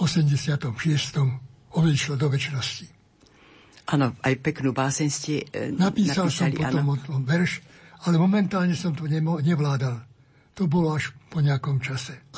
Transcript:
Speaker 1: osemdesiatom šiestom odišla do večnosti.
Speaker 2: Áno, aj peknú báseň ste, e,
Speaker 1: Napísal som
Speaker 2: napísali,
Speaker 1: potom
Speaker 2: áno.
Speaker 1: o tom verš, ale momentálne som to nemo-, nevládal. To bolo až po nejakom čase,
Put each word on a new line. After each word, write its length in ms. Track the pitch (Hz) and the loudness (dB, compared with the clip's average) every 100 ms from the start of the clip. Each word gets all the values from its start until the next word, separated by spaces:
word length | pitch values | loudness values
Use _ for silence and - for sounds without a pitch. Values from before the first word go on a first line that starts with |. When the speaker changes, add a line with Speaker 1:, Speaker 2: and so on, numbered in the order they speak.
| 160 | 0
Speaker 1:
osemdesiatom 720 | 175 151 139 - 147 131 107 | 4 4 2 0 -2 -2 -4
šiestom 560 | 160 147 - - 135 123 - - - | 0 0 0 0 0 -2 -10 -20 -6
odišla 400 | - 160 143 - | 2 4 4 0
do 160 | 139 147 | 0 0
večnosti. 560 | 139 - 139 - - - - _ _ _ _ - - - - - | 0 -2 -6 -6 -10 -14 -20 _ _ _ _ -20 -20 -20 -18 -2
Speaker 2:
Áno, 240 | 147 127 - | 2 2 0
aj 160 | 131 131 | -2 0
peknú 320 | 156 151 135 | -2 -2 -2
báseň 380 | 123 135 135 151 | 0 -2 0 -2
ste, 400 | 139 - 147 - | -2 -4 -4 -4
e, 240 | - 123 | -6 -6
Speaker 1:
Napísal 560 | 147 190 202 180 143 180 | 0 0 2 0 2 0
som 160 | - 170 | 0 -2
Speaker 2:
napísali, 160 | 139 | 0
Speaker 1:
potom 240 | 151 147 143 | 0 0 0
Speaker 2:
áno. 80 | |
Speaker 1:
o 20 | 143 | 0
tom 240 | - 135 127 | -2 -4 0
verš, 320 | 165 180 - - - - - 175 | 2 2 -2 -12 -20 -20 -8 0
ale 160 | 165 | 4
momentálne 480 | 185 208 196 196 180 160 | 4 4 2 0 0 0
som 160 | 180 | -2
to 160 | 143 156 | -4 -2
nemo-, 320 | 160 160 165 | 0 0 0
nevládal. 560 | 143 160 147 135 127 120 - - _ _ _ | 2 2 2 0 -2 -4 -10 -20 _ _ _
To 160 | - 185 | -4 0
bolo 240 | 170 160 | 2 2
až 160 | 156 - - - | 0 -4 -10 -8
po 160 | 165 | 0
nejakom 400 | 143 139 - 135 | 2 2 0 -2
čase, 400 | - 131 - 135 - | -2 -8 -8 -14 -14